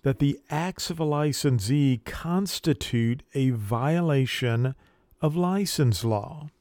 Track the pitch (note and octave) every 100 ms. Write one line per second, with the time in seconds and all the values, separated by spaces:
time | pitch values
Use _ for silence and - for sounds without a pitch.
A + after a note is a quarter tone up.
0 | C#3 C3 C#3+ C#3 _ D3+ F3+ - - E3
1 | D3+ D3 D3+ C3+ D3 B2 G2 D3 C#3+ B2
2 | - - E3 F3+ G3 - E3 C#3+ - A#2+
3 | A#2 B2 - C#3+ C3 A#2 G2+ A#2 C#3 E3+
4 | E3+ C#3 B2+ - B2 A#2 B2+ C3 _ _
5 | _ _ D#3 D#3+ F3+ G3 G3 - C3 G2+
6 | A#2 G#2 - D3+ D3+ _